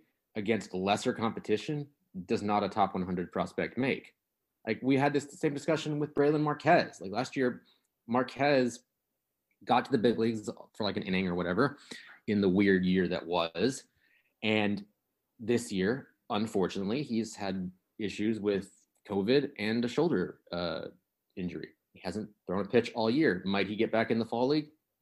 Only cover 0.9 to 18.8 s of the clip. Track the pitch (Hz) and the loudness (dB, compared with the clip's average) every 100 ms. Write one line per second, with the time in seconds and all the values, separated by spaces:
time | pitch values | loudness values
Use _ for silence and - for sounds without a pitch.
0.9 | 104 127 113 110 98 - 107 - 147 143 | 2 0 0 -2 -4 -2 -2 -2 -6 -8
1.9 | _ _ 95 87 110 104 104 98 107 95 | _ _ -14 -4 -2 0 0 0 2 0
2.9 | 92 90 90 87 95 87 - 80 117 131 | 0 -2 -4 -4 -4 -4 -4 -4 -2 -2
3.9 | - - _ _ _ _ _ 113 107 127 | -2 -6 _ _ _ _ _ -6 -2 2
4.9 | 135 143 143 - - 156 139 165 156 151 | 4 4 0 -4 -4 -4 -2 -2 -2 -2
5.9 | 147 147 - 143 151 151 147 156 170 - | -4 -2 2 2 2 0 0 4 4 4
6.9 | - 95 104 127 143 123 120 _ _ _ | -6 -8 -6 -4 0 0 -2 _ _ _
7.9 | _ - 123 123 - 143 135 123 - _ | _ -2 0 0 0 2 4 2 -2 _
8.9 | _ _ _ _ _ _ _ 104 123 123 | _ _ _ _ _ _ _ 0 2 2
9.9 | 127 117 104 113 110 104 - - - 104 | 2 2 2 0 -2 -6 -12 -16 -4 -2
10.9 | 98 98 92 92 87 87 90 143 - - | -2 -2 0 0 0 0 2 0 -2 -16
11.9 | - - - - 104 98 92 98 92 92 | -18 -18 -10 -2 2 4 6 6 6 4
12.9 | 92 85 87 80 87 82 85 120 135 - | 2 2 -2 -2 0 0 0 0 -2 -12
13.9 | _ _ _ _ _ 110 107 104 101 - | _ _ _ _ _ 0 2 0 -2 -8
14.9 | _ _ _ _ - 107 117 117 98 95 | _ _ _ _ -10 -2 0 0 0 0
15.9 | 135 - _ - 107 110 101 87 98 98 | -2 -8 _ -6 -4 -2 0 0 -2 -4
16.9 | 131 139 113 107 - 98 95 92 - _ | -4 -2 -4 -4 -6 -6 -4 -6 -10 _
17.9 | - 101 101 107 110 104 98 95 _ | -8 -8 -2 -2 0 0 -2 -4 _